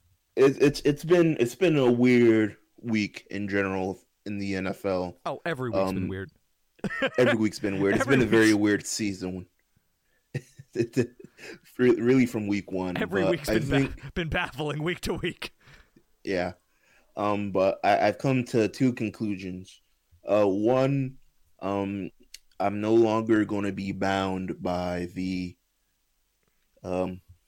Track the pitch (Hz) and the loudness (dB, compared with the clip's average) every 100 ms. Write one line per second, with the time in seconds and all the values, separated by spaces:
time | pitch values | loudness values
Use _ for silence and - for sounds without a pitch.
0 | _ _ _ - 135 135 143 143 - 143 | _ _ _ 4 4 6 2 2 0 0
1 | 156 175 165 151 120 - 180 151 127 120 | 2 4 4 4 0 2 2 4 4 6
2 | 127 123 117 110 107 - _ _ 120 110 | 6 8 8 6 2 -2 _ _ -2 -2
3 | 101 - - 98 101 101 98 95 95 92 | -2 -6 -12 -8 -2 0 0 -2 -4 -6
4 | _ _ 101 101 98 95 95 95 98 92 | _ _ -10 -8 -4 -4 -4 -4 -4 -2
5 | 90 - 170 139 - 151 123 110 190 135 | -4 -8 -10 -8 -8 -6 -4 -2 -2 -2
6 | 95 95 95 _ _ _ _ _ - - | -6 -8 -12 _ _ _ _ _ -10 -4
7 | - - 127 110 107 - 104 98 98 107 | -4 2 2 2 -2 -2 -6 -2 0 0
8 | 127 131 113 113 110 104 104 101 - - | 2 2 4 4 6 4 2 0 -2 -6
9 | 104 92 92 92 87 _ _ _ _ _ | -4 -4 -8 -8 -12 _ _ _ _ _
10 | _ _ _ 135 - _ - 131 117 - | _ _ _ -14 -14 _ -12 -4 -2 0
11 | 117 _ - _ - - _ - 123 110 | -2 _ -20 _ -20 -20 _ 0 2 4
12 | 120 131 120 113 101 101 - 92 92 87 | 4 4 2 0 -2 -4 -4 -6 -4 -4
13 | - 95 95 165 - 110 131 139 135 - | -4 -2 0 -2 -2 -2 0 0 -2 -6
14 | 139 - 160 180 170 123 151 139 156 170 | -12 -8 -6 -4 -6 -8 -8 -6 -6 -6
15 | - 160 170 - - _ _ - _ _ | -6 -6 -6 -10 -16 _ _ -20 _ _
16 | _ _ - 92 90 - _ _ _ _ | _ _ -6 -4 -4 -8 _ _ _ _
17 | _ - 104 104 101 95 95 - 98 101 | _ -4 -2 -2 -2 0 2 2 2 2
18 | 104 - 139 131 120 120 101 - 131 120 | 2 0 -2 -2 0 0 0 0 -2 0
19 | 110 - 110 95 95 92 92 - _ _ | -6 -6 -6 -6 -8 -12 -14 -20 _ _
20 | _ _ - 104 104 95 110 131 135 139 | _ _ -2 2 2 2 2 2 2 0
21 | 131 - _ _ _ - 95 101 98 101 | -4 -8 _ _ _ -10 -4 -2 -2 -6
22 | 90 _ _ - _ - 98 104 107 113 | -8 _ _ -20 _ -4 -4 -2 2 4
23 | 110 110 110 110 101 104 101 98 98 98 | 4 2 2 0 0 -2 -4 -6 -6 -4
24 | 98 98 95 92 92 82 92 90 90 90 | 0 0 0 -4 -6 -6 -4 -4 -4 -6
25 | 87 92 92 92 90 - _ _ _ _ | -8 -6 -6 -6 -8 -12 _ _ _ _
26 | _ _ _ _ _ _ _ _ 95 92 | _ _ _ _ _ _ _ _ -6 -4
27 | 92 92 _ - | -4 -8 _ -20